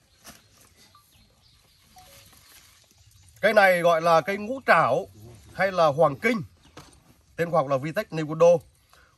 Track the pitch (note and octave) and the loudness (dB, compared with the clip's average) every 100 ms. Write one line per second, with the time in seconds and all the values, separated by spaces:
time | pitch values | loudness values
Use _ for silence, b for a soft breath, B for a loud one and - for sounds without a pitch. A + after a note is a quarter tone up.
0 | _ _ - - _ _ _ _ _ _ | _ _ -20 -20 _ _ _ _ _ _
1 | _ _ _ _ _ _ _ _ _ _ | _ _ _ _ _ _ _ _ _ _
2 | - C#5 _ _ _ - _ _ _ _ | -20 -20 _ _ _ -20 _ _ _ _
3 | _ _ _ _ G#3 G#3+ G3 F3 E3+ D#3+ | _ _ _ _ 2 4 4 2 0 0
4 | E3+ E3 F3 G3+ G#3 C4+ B3 F3 C3 D3 | 2 0 0 -8 -10 -8 0 2 2 -2
5 | G3 - A2+ - - - F#3+ F#3 D#3+ C#3 | -6 -16 -20 -20 -20 -6 -4 0 0 2
6 | D#3 C3+ A3+ A#3 A#2+ _ _ - - _ | 0 0 -4 -4 -8 _ _ -20 -20 _
7 | _ _ _ - E3+ D#3+ C#3 C3+ D3+ D#3+ | _ _ _ -8 -4 -2 -2 -4 -4 -8
8 | G#3+ D#3+ D3+ D#3+ E3+ E3+ - _ b b | -8 -8 -8 2 4 4 -2 _ b b
9 | b | b